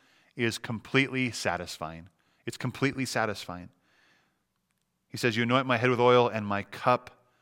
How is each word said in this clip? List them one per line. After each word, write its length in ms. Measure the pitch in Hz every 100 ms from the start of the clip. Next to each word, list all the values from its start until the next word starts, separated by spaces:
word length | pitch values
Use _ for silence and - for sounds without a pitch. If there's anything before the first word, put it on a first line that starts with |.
| _ _ _ -
is 220 | 117 -
completely 720 | - 110 - 135 135 131 123
satisfying. 800 | - 101 87 87 - 80 82 87 _ _ _ -
It's 100 | -
completely 480 | 123 - 135 135 127
satisfying. 640 | 120 110 101 - 90 87 _ _ _ _ _ _ _ _ _ _ _ _ _ _
He 80 | 117
says, 200 | 123 110
"You 60 |
anoint 240 | 117 127 131
my 100 | 120
head 140 | 127
with 80 | 120
oil 280 | 123 123 120
and 200 | 107 104
my 160 | 101
cup 480 | - - - 123 - - _ _